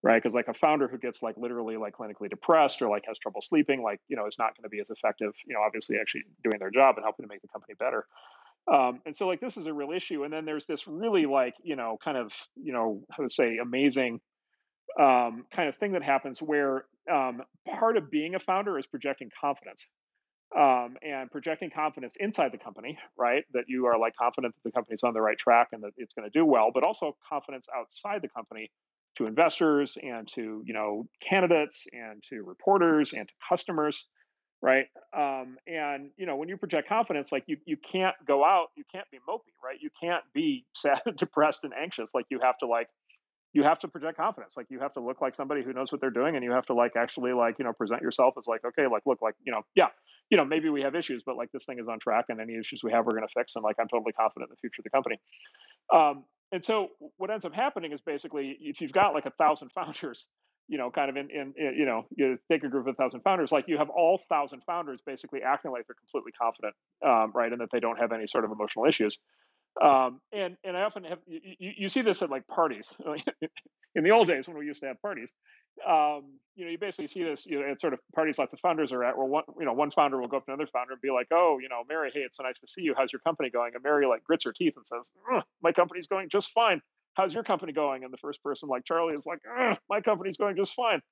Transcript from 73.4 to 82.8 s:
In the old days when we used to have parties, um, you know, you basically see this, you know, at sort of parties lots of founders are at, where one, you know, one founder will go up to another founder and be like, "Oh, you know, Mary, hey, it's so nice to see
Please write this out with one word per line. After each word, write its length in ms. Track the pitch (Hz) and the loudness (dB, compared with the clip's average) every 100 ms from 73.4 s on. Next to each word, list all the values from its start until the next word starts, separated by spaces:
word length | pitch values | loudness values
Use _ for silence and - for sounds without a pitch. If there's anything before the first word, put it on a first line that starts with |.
| 156 - _ _ _ | -12 -12 _ _ _
In 100 | - | 0
the 60 | 165 | 6
old 160 | 226 180 | 6 6
days 180 | 143 135 | 2 -4
when 100 | 156 | -10
we 80 | 147 | -10
used 140 | 143 | -8
to 60 | 139 | -10
have 120 | 120 | -8
parties, 320 | 208 160 117 _ _ _ _ - - | -10 -10 -12 _ _ _ _ -8 2
um, 520 | 160 151 147 139 135 _ | 4 4 0 -10 -20 _
you 100 | - | -14
know, 60 | 170 | -10
you 80 | 165 | -6
basically 280 | 202 - 151 | -8 -8 -10
see 140 | 190 | -4
this, 240 | 170 143 - | -4 -4 -4
you 140 | 143 | -4
know, 100 | 139 | -2
at 100 | 135 | -2
sort 120 | 160 | -2
of 60 | 131 _ | -4 _
parties 240 | - 156 147 | 0 0 0
lots 140 | 135 | -4
of 80 | - | 0
founders 320 | 180 160 139 | 0 2 0
are 100 | 127 | 0
at, 120 | 123 127 | 0 0
where 100 | 135 | 0
one, 180 | 147 - - | -2 -4 -6
you 60 | |
know, 80 | 147 | -2
one 180 | 120 147 | 0 2
founder 280 | 156 143 131 | 4 2 2
will 80 | 120 | -2
go 100 | 135 | -4
up 80 | 131 | -4
to 60 | |
another 140 | 135 151 | -8 -4
founder 260 | 123 123 | -4 -6
and 80 | 131 | -6
be 100 | 139 | -2
like, 180 | 127 123 | 0 2
"Oh, 280 | 165 175 139 | 4 6 4
you 100 | 131 | -2
know, 140 | 123 120 | -8 -6
Mary, 220 | 160 143 | -4 -4
hey, 80 | 147 | -4
it's 160 | 131 - | -8 -6
so 60 | |
nice 160 | 131 123 | -8 -8
to 80 | 127 | -16
see 140 | - | -4